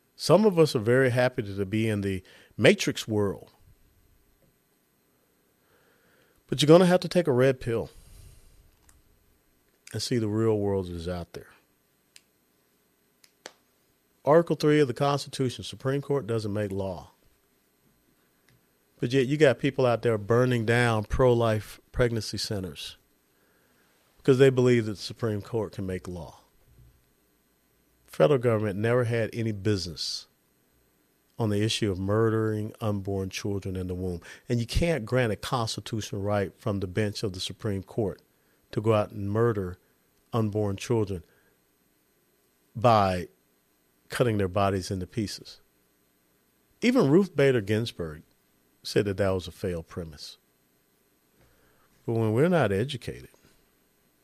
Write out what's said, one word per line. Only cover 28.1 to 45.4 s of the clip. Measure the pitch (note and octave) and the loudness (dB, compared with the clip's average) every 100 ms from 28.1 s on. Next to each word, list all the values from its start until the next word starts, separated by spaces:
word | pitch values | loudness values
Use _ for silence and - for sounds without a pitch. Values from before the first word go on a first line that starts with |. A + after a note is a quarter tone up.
| - D#3 C3+ | 2 2 4
government | A#2+ A2 G#2+ G2 | 2 0 -2 -2
never | A2+ B2 | 0 0
had | A#2 A#2 G#2+ | 0 -2 -4
any | A#2 A2+ | -4 -6
business | G2+ G2+ G2+ F2 D2 - - - _ _ _ _ _ _ _ _ _ _ - | -4 -2 -2 -4 -10 -10 -10 -16 _ _ _ _ _ _ _ _ _ _ -4
on | A2 | -2
the | G#2 | 0
issue | A2 - G#2+ | 0 0 -2
of | F2+ | -2
murdering | F#2+ A2 A2+ A2 A2 G#2+ G#2+ - | 0 2 2 0 -2 -4 -6 -6
unborn | A2 G2+ G2 G2 F#2+ | -4 -4 -4 -4 -6
children | - G#2 G2+ G2 F#2 | -6 -6 -6 -6 -6
in | F2+ | -6
the | |
womb. | F2+ F#2 F2 - - - | -6 -6 -6 -12 -20 -4
And | A#2+ | -4
you | A2+ | 0
can't | - E3+ D3+ | 0 0 -2
grant | G#2+ B2+ A#2 | 0 0 0
a | G2 | -2
constitutional | - C3 A2+ - - A2 - G#2 | -4 -4 -2 -6 -8 -8 -6 -6
right | G2+ G#2 G2 - | -2 0 -2 -4
from | A#2 G2+ | -4 -4
the | F#2 | -4
bench | F2+ G#2+ - | -2 -2 -4
of | G#2 | -6
the | F#2 | -6
Supreme | - - A2+ G2 | -10 -8 -6 -6
Court | - - G2 - _ _ _ _ _ | -6 -4 -4 -6 _ _ _ _ _
to | A#2 | -2
go | A2 | 2
out | G#2+ G#2 | 2 0
and | A2 G2+ | -6 -4
murder | G#2 A#2+ G#2 F2+ F2+ _ _ _ _ _ | 0 0 0 -6 -10 _ _ _ _ _
unborn | A#2 A2 G#2+ G#2 G2 | -2 0 0 -2 -4
children | - A#2 G2 F#2 - _ _ _ _ _ _ _ _ _ _ _ _ _ _ | -2 -2 -2 -6 -12 _ _ _ _ _ _ _ _ _ _ _ _ _ _
by | A#2 A#2+ A2 G2 F2+ E2+ _ _ _ _ _ _ _ _ | 0 4 6 4 0 -6 _ _ _ _ _ _ _ _
cutting | - B2 G#2 | -2 0 2
their | F#2+ | 0
bodies | G2 G2 G2 F2+ | 2 2 0 -4
into | G2 F2+ | -6 -6
pieces. | - G2 - | -6 -6 -8